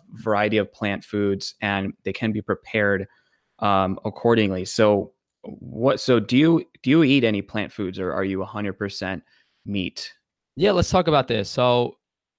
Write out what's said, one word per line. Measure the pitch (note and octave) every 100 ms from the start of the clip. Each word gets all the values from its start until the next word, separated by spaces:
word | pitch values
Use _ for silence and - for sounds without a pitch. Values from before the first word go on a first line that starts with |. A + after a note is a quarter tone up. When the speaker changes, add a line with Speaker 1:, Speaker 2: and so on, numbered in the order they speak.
| _
Speaker 1:
variety | A2 A2 G#2 G#2+ G#2+
of | G2
plant | - G#2 G2 -
foods | G#2 G2+ G2 - -
and | G#2 G2 F#2+ -
they | G2
can | - A2+
be | G#2+
prepared, | - G2 - A2 G2+ F#2+ - _ _ _ _ -
um, | G#2 F#2+ F#2+ G2
accordingly. | A2 - A#2 A#2 G2+ F#2 F#2
So | - G#2+ G2+ - _ _ _
what, | - - - - A#2+ G#2
so | - A#2
do | G#2+ B2+
you, | D#3+ E3 - _
do | B2+
you | D#3
eat | C#3 C#3
any | A2+ G2+
plant | G2 A2 F#2
foods | - F#2+ F#2+
or | F#2
are | F2+ G2
you | F#2+
a | F#2
hundred | G#2 G2+
percent | F2+ G2 - F#2+ F#2 - _ _ _ G2+
meat? | G2+ F2+ - - - _ _ _ -
Speaker 2:
Yeah, | G3+
let's | F#3 F3+
talk | F#3 E3+
about | D3 B2
this. | A2 G2
So | - B2 B2 A#2+ - _ _ _